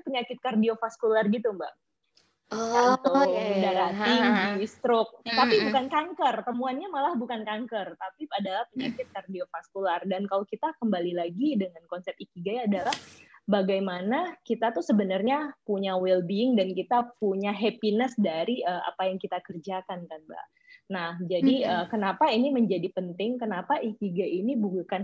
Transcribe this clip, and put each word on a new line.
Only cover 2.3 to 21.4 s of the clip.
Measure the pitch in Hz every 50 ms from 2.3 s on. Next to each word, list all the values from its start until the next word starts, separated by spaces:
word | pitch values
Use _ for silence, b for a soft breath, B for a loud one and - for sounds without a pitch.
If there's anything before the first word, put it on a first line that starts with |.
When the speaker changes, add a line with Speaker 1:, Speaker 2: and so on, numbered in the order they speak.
| _ _ _ -
Speaker 2:
Oh, | 208 220 226 226
Speaker 1:
Jantung, | 233 240 247 247 254 - - - - 277 285
Speaker 2:
iya, | - - 214
iya, | 220 202
iya. | 196 196 185
Speaker 1:
darah | 185 185 190 190 190
Speaker 2:
Ha, | 196 202
ha, | 214
Speaker 1:
tinggi, | 208 247 240 240 247 220 196 185 202 202 190
Speaker 2:
ha. | 208 214
Speaker 1:
stroke. | - - - 247 233 226 220 - - - -
Speaker 2:
Hmm, | 233 233
Speaker 1:
Tapi | 240 247 240 226 208
Speaker 2:
hmm. | 208
Speaker 1:
bukan | - - 269 254 269
kanker, | 302 302 311 349 330 - 320 254 220 220 -
temuannya | 247 247 240 254 262 254 277 370
malah | 403 330 277 277 311 339 226
bukan | 247 226 240 220
kanker, | 214 214 214 214 254 220 226 208 185 175 170 -
tapi | 190 190 - - 302 -
adalah | - 202 202 190 185 214 - -
penyakit | - 254 269 240 220 - - -
Speaker 2:
Hmm. | - 196
Speaker 1:
kardiovaskular. | - 185 190 175 180 - - 165 - _ - 196 196 185 170 175 180
Dan | 196 185 190 202 196
kalau | 196 196 208
kita | - - - - 320 320 -
kembali | 240 220 190 175 175 180 175 175
lagi | 170 175 175 190 277 311 277 202
dengan | 190 180 175 165 170 -
konsep | 175 180 185 190 -
ikigai | - 185 - - 180 170 196 220 247 240 208
adalah | 202 185 180 - - - B B B B B B B B
bagaimana | B - 208 202 190 190 196 190 196 190 180 180 185 208 247 311 359 349 - - _
kita | - 226 226 226 233
tuh | 240 339 339
sebenarnya | - 233 208 202 185 185 196 202 247 269 294 302 294 - _ _
punya | - 202 190 196 190 185 185
well-being | 185 185 185 185 175 165 202 202 240 262 247
dan | 208 185 185
kita | 180 185 180 - 240 240 240 240 - -
punya | 214 196 190 196 202 202
happiness | 208 190 226 214 - - 220 214 202 220 254 262 -
dari, | - 202 170 160 160 170 - 247 254
eh, | - 175 180 170 -
apa | 175 - - 190 190
yang | 190 185
kita | - 185 185 180
kerjakan | - - 175 170 147 196 190 185 180 - 185 180 175
kan, | 165 160 156
Mbak. | 156 156 - - - - b b b b b b b -
Nah, | 190 180 165 170 175 175
jadi, | 180 165 185 175